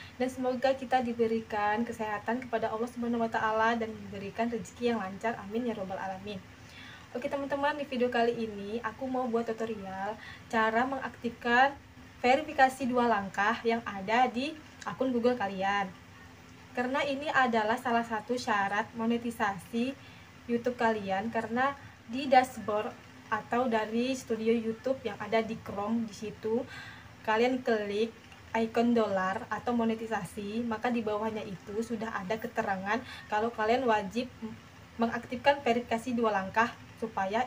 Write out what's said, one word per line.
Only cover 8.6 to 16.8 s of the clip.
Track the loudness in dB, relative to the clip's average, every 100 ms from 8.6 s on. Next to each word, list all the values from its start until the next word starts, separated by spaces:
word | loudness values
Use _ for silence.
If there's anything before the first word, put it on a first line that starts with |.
| -6 -6
aku | -6 -6 -4
mau | -2
buat | 0 0 0
tutorial | -4 -4 -6 -8 -6 -6 -6 -10 -16 -2
cara | 2 4 4
mengaktifkan | 2 -2 -6 -6 -8 -4 4 6 6 4 -14 -20 -20 0
verifikasi | 4 4 4 6 4 4
dua | 0 4 4
langkah | 4 0 0 2 2
yang | 2 0 -2
ada | -6 0 4 4
di | 2 -4 -6 -14 -12
akun | -8 -2 0 2
Google | 2 2
kalian. | 0 0 0 0 -2 -6 -20 -20 -20 -20 -20 -20 -8
Karena | -2